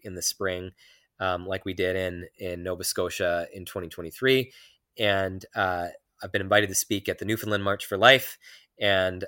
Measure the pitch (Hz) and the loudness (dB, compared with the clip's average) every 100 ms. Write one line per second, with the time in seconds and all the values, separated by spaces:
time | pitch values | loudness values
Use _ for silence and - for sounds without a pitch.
0 | 104 90 - - 98 90 92 - _ _ | -14 -6 -4 -2 -4 -4 -8 -14 _ _
1 | _ - 95 87 92 95 98 90 92 92 | _ -6 -4 -2 -4 -6 -4 -2 0 0
2 | 92 87 87 - 95 87 90 90 92 - | -2 -4 -12 -10 -8 -6 -6 -6 -4 -2
3 | 90 - 90 87 85 98 90 101 85 - | -2 -2 -2 0 -4 -10 -12 -10 -10 -10
4 | 82 - 131 131 127 - - _ _ - | -12 0 4 4 2 -8 -20 _ _ -2
5 | 104 98 95 95 - 117 95 90 87 - | 2 2 0 -4 -8 -2 0 0 -4 -8
6 | _ - 98 101 95 104 101 95 - 101 | _ -16 -4 -2 4 4 4 0 -2 -2
7 | 98 92 98 110 107 101 98 101 - 98 | -2 -4 -2 -2 0 0 0 -2 -2 4
8 | 117 135 - - - - _ - 104 95 | 8 8 6 -14 -20 -20 _ -2 2 4
9 | 92 92 | 2 -2